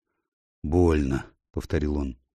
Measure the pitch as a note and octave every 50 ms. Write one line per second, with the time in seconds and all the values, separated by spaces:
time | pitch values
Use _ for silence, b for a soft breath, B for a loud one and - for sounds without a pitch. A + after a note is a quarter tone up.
0 | _ _ _ _ _ _ _ _ _ _ _ _ - D2 D2+ F2+ F2+ E2+ D#2+ D2+
1 | C#2+ C2+ C2+ C2 - - _ _ _ _ - - - - - D#2+ D2 D2 D2 D2
2 | C#2 C2+ B1+ - _ _ _